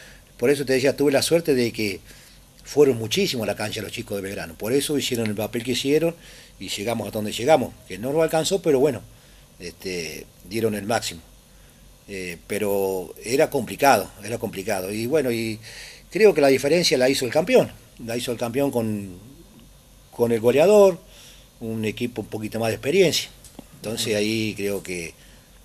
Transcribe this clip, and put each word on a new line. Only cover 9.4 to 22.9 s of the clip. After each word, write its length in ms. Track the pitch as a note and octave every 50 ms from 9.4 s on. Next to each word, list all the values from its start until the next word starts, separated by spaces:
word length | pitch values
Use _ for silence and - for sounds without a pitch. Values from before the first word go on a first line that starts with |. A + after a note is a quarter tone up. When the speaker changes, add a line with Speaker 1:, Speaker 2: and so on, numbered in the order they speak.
| - - - -
Speaker 1:
este, 680 | F2+ F2 D#2+ - - G2 F#2 F2 E2 D2+ D2+ D2+ - - - - - F2
dieron 260 | G2 A2+ A2 A2 G#2
el 100 | G#2 G2
máximo. 380 | G#2 A#2 G#2+ - - E2+ E2 - - - - _ _ - - - - _ _ - - - _ _ -
Eh, 280 | G2+ F#2+ F#2 F2 E2+ E2 -
pero 680 | - G#2+ G2 G#2 G2+ G2 G2+ G2 F#2+ F#2+ F#2 F2+ - - - -
era 240 | G#2+ B2 C#3 D#3 C3+
complicado, 600 | - C#3 A2+ G#2 G2 - C#3 C#3 B2 G#2 F#2 E2 - - G2+
era 140 | G#2 A#2
complicado. 560 | A2 A#2 G#2 E2+ F#2+ F#2+ G#2 G#2 F#2+ F#2 F#2+ G#2+
Y 140 | G#2+ A2+
bueno, 260 | A#2+ D3 D#3+ C3+ B2+ A#2
y 260 | A2+ A2+ A2+ G#2+ G#2+ - - - - - - - - - -
creo 240 | - F3 A3 G#3 F3
que 80 | D#3 C#3+
la 60 | C#3
diferencia 500 | C3+ B2+ - C#3+ D#3 F3+ E3 - D#3+ C3
la 100 | B2 C3
hizo 160 | C#3 C3+ C3+
el 80 | A#2+ -
campeón. 400 | D3+ F3 B3+ B3+ A3+ D3+ G#2+ - - - - - - B2
La 140 | A2 A#2 B2
hizo 140 | A#2+ - A#2+
el 60 | G#2+
campeón 320 | B2 A#2 A2+ C3+ C#3 C#3
con, 460 | A#2+ A#2+ A2+ A2 G#2+ G2+ G2+ F#2+ F2+ F#2 G2+ B2 - - - - - - - - - - _ _ - - - _
con 200 | - - A#2 A#2
el 100 | A#2 A2+
goleador, 580 | G#2+ A#2+ A#2+ C#3 D#3+ F#3+ G#3+ G#3 G3+ G3 F3+ E3+ - - - - - - - - - - - -
un 260 | A#2 A2+ A2+ A2+ A2
equipo 340 | G#2+ G2+ - A#2+ A#2+ - -
un 80 | G#2 A2
poquito 320 | - A2 G#2+ G#2 - A2
más 80 | A#2 A2+
de 60 | G#2+
experiencia. 560 | A2 A2+ C3